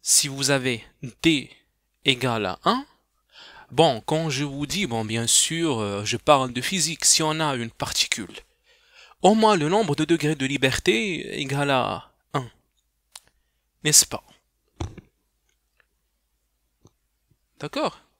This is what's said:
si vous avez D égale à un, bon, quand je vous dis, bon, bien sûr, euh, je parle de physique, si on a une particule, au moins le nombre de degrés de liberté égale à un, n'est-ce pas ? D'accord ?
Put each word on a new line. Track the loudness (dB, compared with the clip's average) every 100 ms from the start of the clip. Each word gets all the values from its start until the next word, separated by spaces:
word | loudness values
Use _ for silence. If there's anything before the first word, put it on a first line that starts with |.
si | 2 2 0
vous | -4 0
avez | 0 0 -4 -8 _ -16 0
D | 2 2 0 -18 _ _ _ _ -2
égale | 0 0 -2 -2
à | -2
un, | -2 -2 -4 _ _ _ _ -20 -20 -20 -8
bon, | 2 4 2
quand | -2 -2 -2
je | -4
vous | -6 -6 -6
dis, | -4 -4
bon, | -4 -2
bien | -4 0
sûr, | 2 2 0 0 0
euh, | -2 -4 -4
je | -4
parle | 4 4 4
de | -4
physique, | -4 -2 -4 -2 0
si | 2
on | 2 0
a | -2 -4
une | -6
particule, | _ -6 -4 -4 -4 -6 -14 _ _ _ _ _ -20 -20 _
au | 4 6
moins | 4 4
le | 2
nombre | 0 0 -2
de | 0
degrés | 2 0 -2
de | -2
liberté | 0 0 0 0 0 0 -6 -8 -8
égale | -4 -2 0
à | 0 0 -4 -10 _ _
un, | -8 -8 _ _ _ _ _ _ -20 _ _ _ _ _ _
n'est-ce | 2 4 2
pas ? | -6 _ _ _ _ _ _ -12 -12 _ _ _ _ _ _ _ _ _ _ _ _ _ _ _ _ _ _ _ _ _ _ _ _ _ _
D'accord ? | -8 -4 -4 -6 _